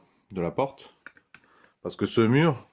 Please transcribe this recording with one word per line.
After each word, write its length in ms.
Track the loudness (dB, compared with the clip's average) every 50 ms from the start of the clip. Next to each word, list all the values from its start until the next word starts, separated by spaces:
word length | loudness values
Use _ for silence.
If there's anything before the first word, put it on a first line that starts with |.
| _ _ _ _ _ _
de 100 | -6 -4
la 120 | -4 -4
porte. 420 | -2 -4 -4 -4 -6 -14 -20 -20 _ _ _ -20 -20 _ _ _ -20 -20 _ _ _ _ _ _ _ _
Parce 140 | -14 -14 -6
que 100 | -4 -4
ce 140 | -2 2 2
mur, 460 | 2 4 4 4 4 2 0 -2 -8 _